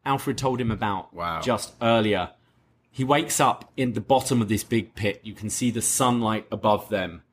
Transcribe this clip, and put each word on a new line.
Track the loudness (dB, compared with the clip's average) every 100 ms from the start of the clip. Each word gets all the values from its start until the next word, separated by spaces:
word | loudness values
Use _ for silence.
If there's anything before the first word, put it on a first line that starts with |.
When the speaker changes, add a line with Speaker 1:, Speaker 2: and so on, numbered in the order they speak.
| -2
Speaker 1:
Alfred | -2 -2 -2
told | -2 0
him | -2
about | 0 -2 -2 -6
Speaker 2:
Wow. | -6 -4 -2
Speaker 1:
just | -2 -2 -4 -2
earlier. | 2 4 4 0 -2 _ _ _ _ _ _
He | -6
wakes | 0 2 0 2
up | 2 2 -8 -2
in | -2
the | -2
bottom | 2 2 4 2
of | 2
this | 0
big | 0 -2 -2
pit. | -4 -4 -4
You | -12
can | -10 -8
see | -2 -2
the | 0
sunlight | -2 2 2 2 0 -2 -4
above | -2 2 2 0
them | -4 -4 -10 _